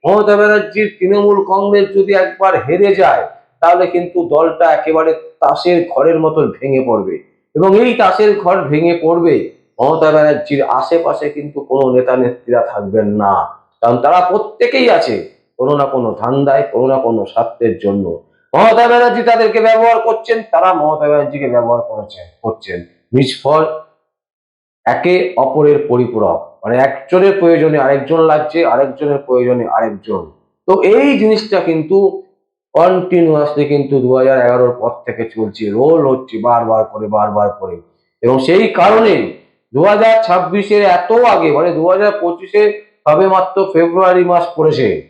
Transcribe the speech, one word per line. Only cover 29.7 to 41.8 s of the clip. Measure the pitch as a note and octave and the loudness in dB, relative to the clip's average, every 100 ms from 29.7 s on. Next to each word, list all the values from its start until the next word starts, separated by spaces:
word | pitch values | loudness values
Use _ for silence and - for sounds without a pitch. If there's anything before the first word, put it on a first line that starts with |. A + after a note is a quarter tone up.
| - A2+ G2+ A2 F#2+ E2 _ _ _ - | -2 -4 -8 -8 -8 -8 _ _ _ -2
তো | F#3+ F3 | 2 4
এই | A3+ C#4+ A#3 | 2 2 2
জিনিসটা | G#3+ G#3+ - F#3+ | 2 0 -2 -4
কিন্তু | E3 D#3+ D#3 G3 G3 - - _ _ _ _ | -2 -4 0 2 0 -2 -16 _ _ _ _
কন্টিনিউয়াসলি | C#3+ F3 F#3 F3+ F3+ E3 D3+ D3 D3 C#3+ | 0 2 2 0 2 2 2 0 -2 -2
কিন্তু | D3 C#3 C#3 | -2 0 -2
দু | B2 | 0
হাজার | C3 C3 C3 | 2 2 2
এগারোর | A#2+ B2 B2 - | 2 2 0 0
পর | A2 - | -6 -6
থেকে | - G#2+ A2+ | -12 -10 -10
চলছে, | A2 G#2+ - G#2+ | -6 -8 -6 -6
রোল | G#2 C#3 E3 C#3 | 0 2 2 2
হচ্ছে | C3 C3 A2 | -2 -4 -6
বারবার | A#2 A#2 A2+ A2 | 0 0 0 -2
করে, | G#2+ G#2+ G#2+ | -2 -6 -4
বারবার | G#2+ G#2 G2+ G2+ | -2 -2 0 -2
করে। | - F#2+ E2+ _ _ _ _ | -4 -12 -14 _ _ _ _
এবং | A#2 C3 | 0 0
সেই | C3 F3+ A3 | 2 2 2
কারণে | - F3+ A3 A3+ D#3 G#2 - _ _ _ | 2 2 4 2 0 -2 -10 _ _ _
দু | B2+ | 0
হাজার | F#3 G#3 A3 A3+ | 2 2 4 2
ছাব্বিশের | - F#3 F3 G3+ G3+ G#3 G3+ | 2 -2 0 -4 0 0 2
এত | F3+ - A3+ A#3+ | 2 2 2 2
আগে, | F#3+ E3 | 2 0
মানে | C#3+ F3 | 0 0
দু | E3+ | 0